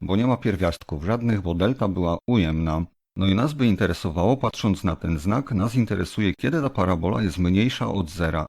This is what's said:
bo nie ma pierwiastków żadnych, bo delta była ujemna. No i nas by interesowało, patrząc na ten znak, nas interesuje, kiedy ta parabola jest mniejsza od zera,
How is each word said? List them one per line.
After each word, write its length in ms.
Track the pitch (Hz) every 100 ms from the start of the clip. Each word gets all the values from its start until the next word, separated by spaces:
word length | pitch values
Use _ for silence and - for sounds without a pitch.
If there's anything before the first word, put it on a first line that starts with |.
bo 140 | 80 98
nie 100 | 123
ma 100 | 120
pierwiastków 680 | 117 95 87 82 - 78
żadnych, 380 | 82 117 117 107
bo 120 | 90
delta 340 | 85 98 135 104
była 300 | 92 85 85 -
ujemna. 580 | 120 82 80 82 78 87 _ _ -
No 100 | 95
i 80 |
nas 180 | 98 139
by 140 | 147 123
interesowało, 720 | 92 95 85 92 80 92 131
patrząc 480 | 113 - 113 95
na 120 | 95 80
ten 220 | 85 82
znak, 340 | 82 117 139
nas 220 | 104 107
interesuje, 600 | 123 113 98 90 - 101
kiedy 280 | 87 131 160
ta 80 | 139
parabola 520 | - 92 87 87 117
jest 160 | 104 87
mniejsza 500 | 90 95 120 - 110
od 220 | 101 82
zera, 360 | 87 85 80